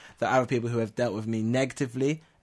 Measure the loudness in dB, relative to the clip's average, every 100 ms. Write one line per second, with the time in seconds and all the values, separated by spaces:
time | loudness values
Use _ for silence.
0 | -20 -4 2 2 2 0 0 -2 -2 -2
1 | -2 -2 -2 0 2 2 0 -2 -4 0
2 | 0 0 -8 _